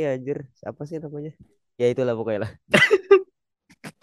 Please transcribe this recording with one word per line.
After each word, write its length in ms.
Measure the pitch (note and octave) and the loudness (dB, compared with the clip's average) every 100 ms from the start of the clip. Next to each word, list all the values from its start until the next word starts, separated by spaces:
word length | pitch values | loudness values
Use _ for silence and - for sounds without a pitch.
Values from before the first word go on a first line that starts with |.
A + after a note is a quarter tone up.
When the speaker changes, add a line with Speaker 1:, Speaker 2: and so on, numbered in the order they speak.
| D3+ | -2
Speaker 1:
anjir, 300 | C3 B2+ C#3+ C3+ _ | -2 -4 -8 -10 _
siapa 260 | - - D3 | -14 -12 -10
sih 80 | D#3+ | -10
namanya? 380 | D#3 D3 D#3 - - _ _ - | -10 -12 -12 -14 -20 _ _ -2
Ya 160 | A#2+ | 0
itulah 240 | B2 B2+ A2+ | 2 0 -2
pokoknya 320 | A2 G#2 G#2+ | -4 -4 -4
lah. 40 | - _ | -8 _
Speaker 2:
<laughs> 560 | - - G4+ - G4 F#4+ _ _ _ _ _ - - | 2 4 2 6 4 4 _ _ _ _ _ -20 -16